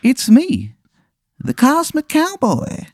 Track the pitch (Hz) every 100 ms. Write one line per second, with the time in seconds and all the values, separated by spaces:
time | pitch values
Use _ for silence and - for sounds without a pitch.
0 | 233 254 - 220 359 95 104 - _ _
1 | _ _ _ _ - - 247 302 330 311
2 | 302 311 339 392 240 139 - - -